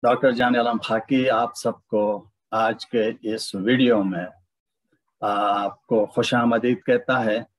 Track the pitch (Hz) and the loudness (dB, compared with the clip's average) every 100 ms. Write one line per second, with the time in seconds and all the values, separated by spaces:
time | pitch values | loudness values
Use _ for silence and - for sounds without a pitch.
0 | 120 127 135 120 123 123 117 113 - 110 | 2 4 2 2 2 2 2 -2 -2 -4
1 | - 135 127 113 117 - - - _ 110 | 0 0 2 2 0 -2 -6 -6 _ -2
2 | 104 104 - _ _ 113 - - - 120 | 0 -2 -8 _ _ -2 0 -2 -4 -2
3 | 110 113 110 110 - 98 98 127 127 110 | -2 -2 -6 -6 -6 -6 0 2 4 2
4 | 95 90 90 - _ _ _ _ _ _ | 0 -4 -8 -14 _ _ _ _ _ _
5 | _ _ 107 101 104 101 101 - _ 113 | _ _ -4 0 0 0 -2 -8 _ 0
6 | 104 - 113 123 120 117 120 120 - 123 | 0 -2 0 0 2 2 0 -2 0 0
7 | - 123 113 107 113 | 0 -2 0 -2 -6